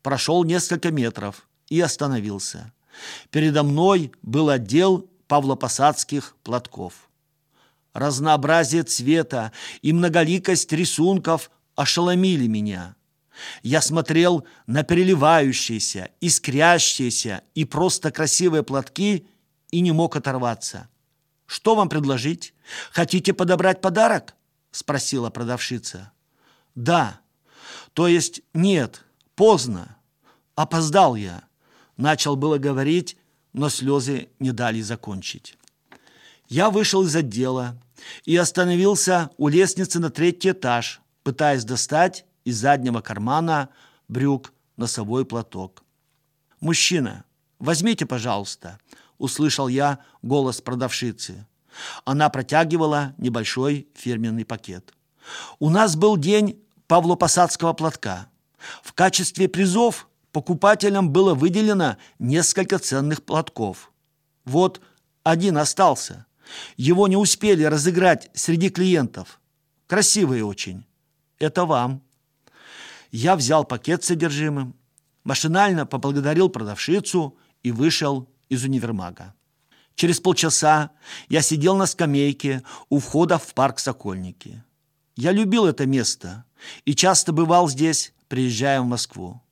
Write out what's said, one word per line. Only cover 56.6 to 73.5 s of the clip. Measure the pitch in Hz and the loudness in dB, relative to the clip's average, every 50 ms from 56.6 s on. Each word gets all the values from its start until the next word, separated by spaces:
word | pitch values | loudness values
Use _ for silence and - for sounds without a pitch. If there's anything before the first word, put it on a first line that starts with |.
| _ _ _ _ _ | _ _ _ _ _
павлопосадского | _ 165 175 165 170 175 170 180 165 - 180 175 165 - - 175 165 | _ 2 4 4 4 2 2 2 2 4 2 2 2 0 -2 -2 -2
платка. | 160 - 160 160 151 - - 104 92 90 104 _ _ _ _ _ _ _ - - - - | -2 0 -2 -4 -4 -4 -8 -8 -8 -8 -12 _ _ _ _ _ _ _ -20 -20 -20 -18
В | _ - | _ -14
качестве | - - 175 190 - - 185 - - - 190 185 | 0 2 2 2 2 0 -2 -4 -2 0 0 0
призов | 185 170 196 185 175 220 240 233 - - - _ _ _ _ _ | 2 0 0 2 2 2 2 2 0 -2 -14 _ _ _ _ _
покупателям | _ 151 - - 180 139 - 202 214 208 202 202 196 196 185 160 | _ -8 -4 -4 -2 2 4 4 4 4 2 0 2 2 0 2
было | 139 185 196 196 160 | 4 4 4 4 4
выделено | 127 143 180 175 208 214 214 208 190 165 139 98 - - - _ _ | 4 2 2 2 2 2 2 2 2 0 0 -2 -4 -12 -20 _ _
несколько | 113 120 139 165 175 - - 202 185 190 196 180 | -2 0 0 2 2 0 0 -2 0 0 0 -2
ценных | - - 131 139 139 151 156 143 _ | -2 -4 -4 -2 -2 -2 -4 -6 _
платков. | - 165 156 160 - _ 127 113 101 90 - - _ _ _ _ _ _ _ _ _ _ _ _ | -4 -4 -4 -4 -4 _ -8 -6 -6 -8 -12 -18 _ _ _ _ _ _ _ _ _ _ _ _
Вот | 127 127 160 185 185 185 - _ _ _ _ _ _ _ _ | -2 0 2 2 2 0 -6 _ _ _ _ _ _ _ _
один | _ 160 160 165 180 202 175 147 | _ 0 2 2 2 0 2 2
остался. | 151 - - - 190 170 131 - - - - 104 110 _ _ _ _ - - - - - - | 0 -2 2 4 4 4 4 2 -4 -12 -14 -18 -20 _ _ _ _ -20 -18 -18 -18 -18 -10
Его | - 127 139 175 180 208 196 | -2 2 2 4 4 4 4
не | 185 | 4
успели | 196 208 - - - - 214 202 165 156 | 2 2 2 0 0 2 2 4 4 4
разыграть | 151 151 151 143 180 175 180 185 180 160 - - - _ | 2 2 2 0 2 2 4 4 4 4 2 -2 -12 _
среди | - - - 165 165 180 190 | -8 -2 0 0 2 2 0
клиентов. | - 170 180 185 180 160 131 113 - - - - - _ _ _ _ _ _ _ _ _ _ | 2 2 2 4 4 2 2 -2 -6 -12 -16 -16 -20 _ _ _ _ _ _ _ _ _ _
Красивый | _ 180 202 202 - - 214 190 139 127 120 | _ 0 2 2 2 4 2 2 2 2 0
очень. | 110 104 98 - - 98 92 92 - _ _ _ _ _ _ _ _ _ _ _ | -2 -4 -6 -8 -10 -10 -12 -14 -16 _ _ _ _ _ _ _ _ _ _ _
Это | 147 156 - 185 180 | -4 -2 0 -2 0
вам. | 160 156 123 120 123 135 135 _ _ _ _ _ _ _ _ _ _ _ _ - - - - - - - - - _ | 0 0 0 0 -2 -4 -8 _ _ _ _ _ _ _ _ _ _ _ _ -20 -20 -20 -20 -20 -20 -20 -20 -20 _
Я | - 113 117 175 190 | -8 -2 2 2 2
взял | 170 127 117 | 2 2 2